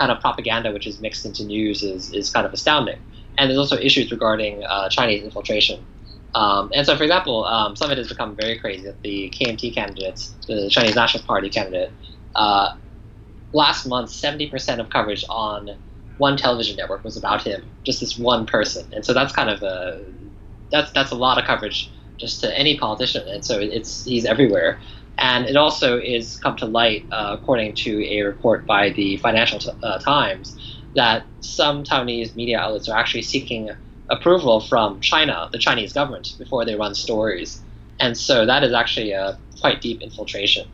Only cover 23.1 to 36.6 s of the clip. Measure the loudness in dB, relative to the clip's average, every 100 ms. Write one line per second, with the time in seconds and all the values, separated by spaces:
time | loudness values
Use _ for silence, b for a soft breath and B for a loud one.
23.1 | -2 -6 -6 -2 -2 -2 -4 -6 -8 -2
24.1 | 0 2 6 6 6 2 0 B B B
25.1 | 0 4 4 4 4 4 4 2 2 0
26.1 | -2 -4 -4 -4 -2 0 2 4 2 -4
27.1 | -4 -4 -4 0 0 0 -4 -2 -2 0
28.1 | 0 -2 0 2 2 4 4 4 2 0
29.1 | 2 2 4 2 0 -4 -6 -4 -2 2
30.1 | 2 2 -2 -8 -14 B B B 2 4
31.1 | 4 -2 -14 -6 0 0 0 0 -2 0
32.1 | -4 -6 -6 -2 0 0 -2 -2 0 0
33.1 | -2 -2 -2 -2 -6 -6 -10 -16 -12 -4
34.1 | 2 6 6 6 4 4 4 4 2 2
35.1 | 4 4 0 -4 -2 0 0 0 -2 -2
36.1 | -4 -12 -14 -4 -2